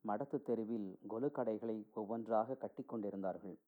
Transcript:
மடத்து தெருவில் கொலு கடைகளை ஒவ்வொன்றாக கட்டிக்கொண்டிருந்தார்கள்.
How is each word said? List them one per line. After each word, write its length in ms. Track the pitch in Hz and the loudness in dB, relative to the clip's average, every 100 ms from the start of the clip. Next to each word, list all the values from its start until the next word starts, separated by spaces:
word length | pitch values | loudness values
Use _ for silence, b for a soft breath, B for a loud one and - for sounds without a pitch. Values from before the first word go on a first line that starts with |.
| 110 | 0
மடத்து 360 | 104 139 139 | 0 0 -2
தெருவில் 560 | - 113 110 117 98 95 104 | 2 0 2 0 -2 -6 -4
கொலு 220 | 110 139 | 0 0
கடைகளை 560 | 143 117 107 113 110 104 | 2 0 2 0 -2 -4
ஒவ்வொன்றாக 580 | - 104 117 110 110 117 | -6 -2 -2 4 4 4
கட்டிக்கொண்டிருந்தார்கள். 1040 | 131 104 - 127 117 104 98 95 85 98 87 | 0 -4 -6 -6 -2 -2 0 -2 -2 -6 -12